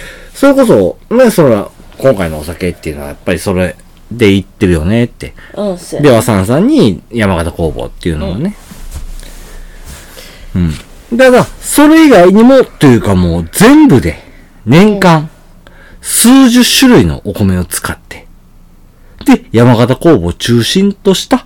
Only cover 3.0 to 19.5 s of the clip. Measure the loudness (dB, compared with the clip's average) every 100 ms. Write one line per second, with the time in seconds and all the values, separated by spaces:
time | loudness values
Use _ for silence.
3 | -14 -12 -8 -6 -4 -4 -4 -8 -20 _
4 | -14 -2 0 0 -2 -4 -2 -2 -2 -2
5 | -4 -8 -20 -20 -18 -10 -8 -8 -10 -2
6 | 2 2 0 -2 0 0 0 2 0 -2
7 | -8 -6 -4 -4 -6 -6 -6 -6 -12 -10
8 | -8 -6 -6 -8 -8 -10 -18 -20 -16 -16
9 | -14 -16 -18 -20 -20 -20 -20 -20 -20 -20
10 | -20 -20 -20 -20 -12 -6 -6 -6 -14 -20
11 | -8 0 2 2 0 -6 -6 0 4 4
12 | 6 6 4 4 4 4 2 0 2 2
13 | 0 -2 0 -2 -6 0 4 6 4 2
14 | 0 -8 -14 -20 -20 _ 0 2 2 2
15 | 0 0 -2 _ _ -20 -20 -20 -20 -20
16 | -8 -2 2 4 4 2 0 0 2 2
17 | 2 -4 -8 -4 -2 -2 -4 -10 -10 -12
18 | -16 -20 -20 -20 _ _ -20 _ -20 _
19 | _ -10 0 0 0